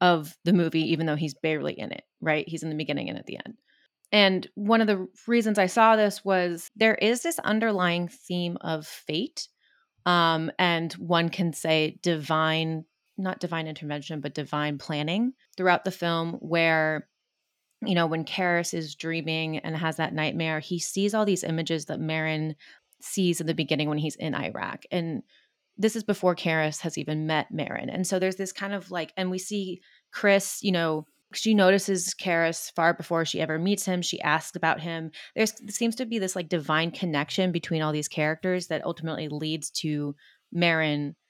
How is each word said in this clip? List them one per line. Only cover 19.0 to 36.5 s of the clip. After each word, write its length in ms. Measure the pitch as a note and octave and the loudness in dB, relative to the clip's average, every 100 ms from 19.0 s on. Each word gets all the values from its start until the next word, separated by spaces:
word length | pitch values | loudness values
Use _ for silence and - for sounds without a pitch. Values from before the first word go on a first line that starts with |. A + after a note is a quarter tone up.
| E3 E3 D#3+ D#3+ D#3+ D#3 | -6 -4 -2 -2 -2 -4
and 180 | - D#3+ | -6 -4
has 200 | E3 D#3+ | -2 -2
that 180 | D#3 D#3 | -2 -2
nightmare, 440 | D3+ E3 D#3+ D#3 | -2 -2 -2 -2
he 200 | - F3 | -4 -6
sees 340 | - F#3+ G3+ | -4 -2 0
all 120 | G#3+ G#3 | 2 2
these 180 | F3+ | 0
images 420 | - E3 D#3+ E3 D3+ | 0 -2 -2 -4 -4
that 140 | D#3 | -6
Marin 560 | D#3+ D#3+ D#3 D#3 D#3 D3+ - - _ _ | -4 -2 -2 -2 -4 -6 -14 -20 _ _
sees 380 | - - F3+ E3+ | -8 0 2 2
in 60 | D#3+ | 0
the 80 | |
beginning 340 | D#3+ C#3+ D3 D3+ | -2 0 0 0
when 120 | D3+ | 0
he's 160 | D#3 - | -2 -4
in 180 | D#3 | -4
Iraq. 500 | - D#2+ - F#2 D3 - | -2 -4 -6 -8 -10 -6
And 320 | F3 E3 C#3+ - _ _ _ _ - | -4 -4 -6 -10 _ _ _ _ -2
this 180 | A3 A3 | 0 0
is 80 | |
before 320 | G#3 G3 F#3 E3+ | -4 0 2 2
Karras 460 | E3+ D#3+ D#3 - | 0 2 0 -2
has 160 | E3 - | -6 -6
even 280 | D3+ D#3 D#3 | -4 -2 0
met 260 | D#3 D3 | 0 0
Marin. 380 | D#3 C#3+ - - | -4 -6 -6 -6
And 160 | F3+ F3 | -4 -2
so 140 | F#3 | 0
there's 160 | F#3+ F#3 | 0 -2
this 160 | F#3+ | -8
kind 220 | - G3 | -8 -8
of, 180 | G3+ G3 | -8 -8
like, 220 | F3+ D#3 - | -8 -6 -4
and 160 | F#3 | -4
we 80 | F#3 | -4
see 420 | - G#3 F#3 F3+ _ _ _ | -4 -6 -6 -10 _ _ _
Chris, 500 | - G#3 G3 G3 - | 0 4 4 4 -4
you 100 | G3 | 0
know, 360 | F3 E3 D#3 D3+ _ _ | 2 2 0 -4 _ _
she 200 | - A3 G#3+ | -2 4 6
notices 580 | F#3 G3 G3 F#3 E3+ | 8 6 4 -2 -2
Karras 580 | - F#3 E3 E3 E3 - - | -4 0 2 2 -2 -6 2
far 180 | E3 | 4
before 300 | E3+ D#3+ E3 | 4 0 0
she 160 | D#3+ E3+ | 0 -2
ever 180 | D#3+ D#3+ | -2 0
meets 280 | F#3 G3+ G3 | 0 0 0
him. 160 | F3+ | -2
She 200 | F3 - | -2 -2
asks 340 | D3+ D#3 - - | 0 0 -2 -2
about 260 | E3 D3+ | 0 0
him. 300 | E3 E3 D#3+ - - | -2 -6 -8 -12 -8
There's, 200 | - A3 | 0 0
there 180 | - G3+ | -2 -8
seems 240 | - A#3 A3+ | -2 -2 -2
to 100 | A#3 | -4
be 140 | A3+ | -2
this, 160 | F#3+ F#3 | -2 -4
like, 140 | |
divine 420 | E3 | -2